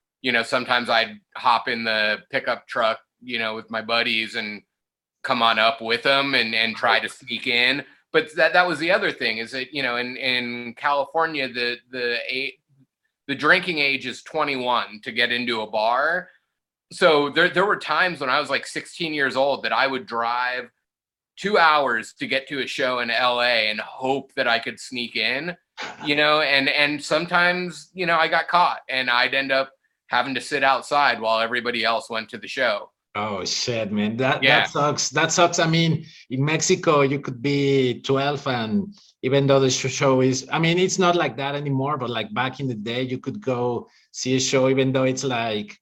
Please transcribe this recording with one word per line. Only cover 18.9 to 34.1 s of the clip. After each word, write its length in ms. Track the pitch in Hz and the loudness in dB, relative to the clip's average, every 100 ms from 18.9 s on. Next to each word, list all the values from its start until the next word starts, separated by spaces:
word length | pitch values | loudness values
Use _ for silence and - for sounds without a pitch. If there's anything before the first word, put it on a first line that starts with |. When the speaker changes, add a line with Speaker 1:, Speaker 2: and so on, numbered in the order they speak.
| - 165 | -8 -4
Speaker 1:
years 220 | 151 135 123 | -2 0 2
old 260 | 139 131 | 0 0
that 100 | 117 | 0
I 140 | 113 135 | 0 0
would 200 | 131 107 | -2 -6
drive 640 | 117 117 123 123 127 123 _ _ _ _ _ _ - | -4 -2 -2 -2 -6 -10 _ _ _ _ _ _ -8
two 220 | 98 135 | 0 4
hours 560 | 160 151 131 113 107 | 6 6 4 0 -4
to 120 | - 120 | -10 -4
get 220 | 131 131 | -4 -2
to 140 | 143 | -6
a 40 | 120 | -6
show 340 | - 127 123 | -2 0 0
in 100 | 120 | 0
L 320 | 117 127 120 | 0 2 2
A 260 | 120 117 107 | 2 2 0
and 80 | 107 | -2
hope 520 | - - 131 139 - | -8 -6 -2 -2 -4
that 140 | - 123 | -2 0
I 100 | 117 | 0
could 220 | 123 113 | -2 -10
sneak 340 | - 127 117 | -10 -8 -6
in, 420 | 113 110 131 170 175 _ - - - | -2 -2 -2 -6 -10 _ -14 -14 -6
you 120 | 151 147 | -2 2
know, 240 | 151 151 | 4 4
and, 280 | 143 139 139 | 2 2 2
and 340 | 143 147 147 | 2 0 0
sometimes, 840 | - 151 175 175 175 180 180 170 - | -2 -2 0 2 2 0 -4 -10 -14
you 140 | 180 170 | -6 0
know, 100 | 165 | 2
I 120 | 160 | 2
got 200 | 165 160 | 0 2
caught 320 | 175 160 110 - | 2 2 0 -4
and 200 | 131 127 | -2 0
I'd 260 | 120 127 | 2 2
end 180 | 135 135 | 0 0
up 200 | 135 131 _ _ _ - | 0 -2 _ _ _ -4
having 280 | 123 131 | -2 0
to 60 | 127 | -4
sit 240 | - 143 | -4 0
outside 560 | 135 127 - 143 139 110 | 2 2 0 2 2 2
while 200 | 110 113 | 0 0
everybody 440 | 113 120 117 117 | 0 -2 -2 -2
else 260 | 110 113 - | 0 0 -2
went 180 | 113 107 | -8 -8
to 80 | 107 | -12
the 100 | 98 | -10
show. 420 | 135 123 104 - _ _ | -2 0 0 -6 _ _
Speaker 2:
Oh, 300 | 104 107 95 | -8 -6 -4
shit, 480 | 87 - - 117 107 | -6 -4 -4 -4 -2
man. 240 | 104 107 | -2 -2